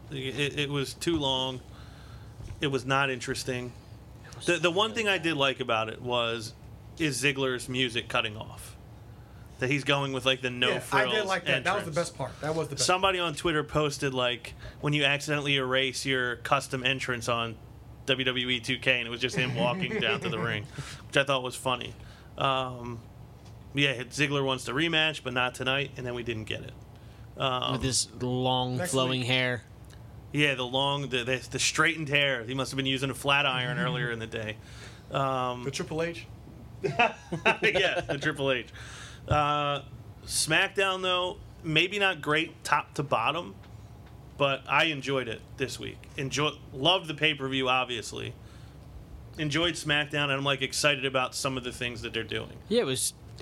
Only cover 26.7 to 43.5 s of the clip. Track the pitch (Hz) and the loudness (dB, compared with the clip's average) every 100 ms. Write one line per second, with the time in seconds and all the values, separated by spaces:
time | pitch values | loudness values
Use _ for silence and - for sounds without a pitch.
26.7 | - - - - - - - 135 127 123 | -14 -18 -18 -18 -18 -14 -2 0 0 0
27.7 | 131 131 117 - 117 127 127 127 127 127 | 0 0 0 -2 -4 -2 0 2 2 2
28.7 | 127 131 135 127 127 120 127 127 120 - | 0 0 2 2 2 2 2 2 0 -6
29.7 | - - - - - - 143 147 127 123 | -16 -18 -16 -16 -16 -4 4 4 4 0
30.7 | 131 139 143 135 123 117 131 - 127 - | 2 2 0 0 0 0 0 -2 0 2
31.7 | - 160 160 147 143 143 127 113 135 123 | 4 4 2 2 4 4 2 -2 -2 -2
32.7 | 135 135 135 135 123 143 139 143 127 123 | 0 0 0 0 0 2 4 4 2 0
33.7 | 120 123 123 120 113 113 113 110 107 - | 0 0 0 -2 -2 -4 -4 -6 -6 -12
34.7 | - - - - 143 135 131 127 123 123 | -16 -16 -16 -6 0 0 0 0 -2 -4
35.7 | 139 180 160 170 165 - - - - - | -4 -4 -2 -2 -4 -12 -16 -18 -16 -16
36.7 | - 190 - 226 - - 165 220 214 220 | -4 -2 2 2 0 -8 0 2 4 4
37.7 | 180 180 143 - 143 151 143 135 127 110 | 4 4 2 0 -2 0 0 2 0 -2
38.7 | - - - - - - 151 147 147 143 | -12 -14 -14 -14 -12 2 4 4 2 2
39.7 | 143 - - - - - - - 165 190 | -2 -6 -14 -16 -16 -4 0 4 4 4
40.7 | 196 196 185 185 180 180 - - - 160 | 2 2 2 2 2 2 -4 -12 -8 2
41.7 | 156 185 202 190 165 139 156 165 - - | 4 4 4 2 2 2 2 2 -4 0
42.7 | 147 - - 139 120 120 156 190 | 0 2 -4 2 2 4 0 -4